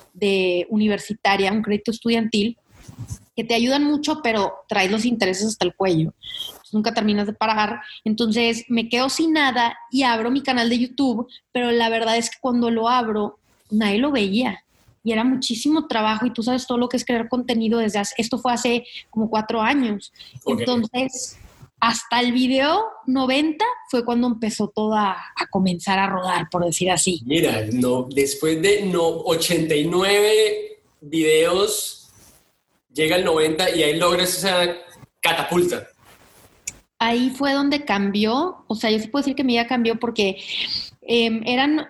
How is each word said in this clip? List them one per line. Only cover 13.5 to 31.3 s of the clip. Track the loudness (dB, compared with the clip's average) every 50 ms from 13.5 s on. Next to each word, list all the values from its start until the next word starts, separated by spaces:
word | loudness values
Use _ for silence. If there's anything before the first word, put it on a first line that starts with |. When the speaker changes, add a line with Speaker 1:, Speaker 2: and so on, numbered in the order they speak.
| _ _ _ -2
Speaker 1:
nadie | 0 2 2 2 2 2
lo | 2 2
veía. | 2 0 0 0 0 0 0 -2 -4 -8 -12 _ _ _ _ _ _ _
Y | -4 -2
era | 0 0 2
muchísimo | 0 0 0 -2 -4 -4 -2 0 2 2 2 0
trabajo, | 0 0 0 0 0 0 0 -2
y | -2
tú | -2 -2
sabes | -2 -2 -2 -2 -2
todo | -2 0 0
lo | 0 0
que | -2
es | -2 -2
crear | -2 -2 -2 -2 -2
contenido | -4 -4 -2 0 0 0 0 0 0 0
desde | 0 0 0 -2
hace, | -2 -2 -2
esto | -4 -4 -2 -4 -2
fue | 0 0
hace | 0 0 0 0 0 -2 -4 -8 -16 -18 -18 _
como | -4 -2 -2 0
cuatro | 0 -2 -2 -2 -2 0
años. | 2 2 2 2 2 0 -2 -4 -8 -14 _ -20 -20 -20 -20 -8 -4
Speaker 2:
Ok. | -2 -2 0
Speaker 1:
Entonces, | 0 0 0 0 0 -2 -2 -4 -4 -4 -4 -8 -10 -12 -12 -16 -20 -20 -20 -20 -20 -20 _ 0
hasta | 0 0 0 -2 -4 -2 0 0
el | 2 2
video | 2 2 2 2 2 2 4 2 2 2 0 -2 -6 -8 -4
noventa | -2 0 2 2 2 2 2 2 0 0 0 -2 -2 -2 -6 -6 -4
fue | -2 -2 0
cuando | 0 0 2 2 0
empezó | 0 -2 -4 -4 -2 -2 -4 -4
todo | -2 -2 0 0 2
a, | 2 2 0 -2 -4 -10 -12 -10
a | -8 -6 -4
comenzar | -2 0 0 0 -2 -2 -2 0 0 0
a | 0 0
rodar, | -2 -2 -2 -2 -2 -2 -4 -2
por | -2 -2 0
decir | 0 -2 0 0 0
así. | 0 2 0 0 -2 -2 -2
Speaker 2:
Mira, | -2 0 2 2 2 0 -2 -2 -2
no, | -2 0 0 2 0 0 -2 -2
después | 0 0 0 0 0 -2 -2 -2 0 2
de | 2 2 2 2 0
no, | 0 0 2
ochenta | 2 0 0 -2 -2 -2 0 0 0 0 0 0 0 2 0
y | 0 0
nueve | 2 2 2 2 4 4 4 4 4 4 4 4 2 0 -4 -8 -10 -14 -20 _ _ _ _
videos, | -12 -4 -2 0 2 4